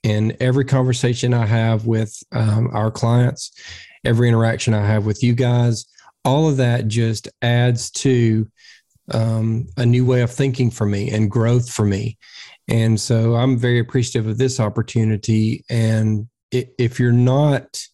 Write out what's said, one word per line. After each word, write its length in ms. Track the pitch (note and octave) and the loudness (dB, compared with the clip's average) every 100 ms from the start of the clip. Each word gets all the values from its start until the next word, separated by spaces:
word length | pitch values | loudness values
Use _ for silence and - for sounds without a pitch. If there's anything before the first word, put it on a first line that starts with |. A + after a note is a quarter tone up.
and 320 | A2 G#2+ A2 - | 0 0 -2 0
every 260 | B2+ C3 C3+ | 0 0 0
conversation 680 | C3+ B2+ B2 B2 A#2+ B2 | 0 0 0 -2 -2 0
I 120 | A#2+ G#2+ | 0 0
have 400 | A#2 A2+ A2 A2 | 0 2 0 -2
with, 320 | A2 A2 - - | -2 -4 -8 -8
um, 380 | - A2 G#2+ A#2 | -2 0 0 -2
our 180 | A2+ A2 | -2 -4
clients, 640 | - A#2 A#2+ B2 - - - - - - - A#2+ | -2 0 2 0 -2 -14 -16 -20 -20 -20 -6 -2
every 220 | A#2 A#2+ | 2 2
interaction 460 | A2+ A2+ A2 - | 2 2 0 -2
I 120 | G#2+ G2+ | 0 2
have 180 | A2 G#2 | 0 0
with 160 | G#2 | 0
you 140 | A#2+ A#2+ | 0 2
guys, 500 | B2 A#2+ A#2+ A2+ - _ - _ B2+ | 2 2 2 -2 -8 _ -20 _ -2
all 240 | C#3 D#3+ | 0 2
of 80 | C3+ | 2
that 300 | B2 A#2+ A2 | 0 0 -2
just 400 | A2 A2+ A2 - _ | 0 -2 -2 -10 _
adds 500 | A#2+ A#2+ B2 A#2+ - | 0 2 2 0 -6
to, 580 | - C3+ B2 A#2 A2 A2 _ - - _ _ - | -2 2 4 4 2 -2 _ -20 -20 _ _ -6
um, 540 | A2+ A2+ A2+ A2+ A2+ A#2+ - | -2 -2 0 -2 -4 -6 -2
a 80 | A#2+ | 2
new 200 | B2 B2 | 2 2
way 160 | B2+ | 2
of 100 | A#2+ | 0
thinking 400 | - C#3 B2+ B2 | 0 -2 0 -2
for 140 | - G#2 | 0 -2
me 260 | G2+ A2+ | -2 -2
and 180 | G#2+ G#2+ | 0 0
growth 400 | A#2 A2+ B2 A#2+ | 2 2 2 0
for 160 | - G#2 | -2 0
me. 320 | F#2+ A2+ - - - - - - | 0 -4 -10 -20 -20 -20 -18 -2
And 320 | A2+ A2+ A2 | 0 2 0
so 360 | - A#2 A2+ A#2 | 0 0 2 2
I'm 220 | C3 B2 | 2 0
very 220 | B2 A#2+ | 2 0
appreciative 500 | A#2 C3 A#2+ A#2+ A2 | 0 -2 -2 -2 -4
of 80 | A2 | -2
this 220 | C3 B2 | -2 0
opportunity. 1040 | G#2+ A#2 G#2+ A#2 A2 G#2+ - A2 A2 A#2+ - | -2 -2 -4 0 0 -2 0 0 0 -4 -4
And 580 | A#2 A2+ A2 A2 G#2+ A2+ _ _ | -2 0 0 0 -2 -6 _ _
i-, 140 | B2+ A#2+ - | -6 -6 -2
if 220 | A#2+ - | -2 0
you're 120 | B2 | 2
not 720 | A#2+ B2 C3+ D3+ C#3 - - - | 4 4 4 2 0 -4 -18 -18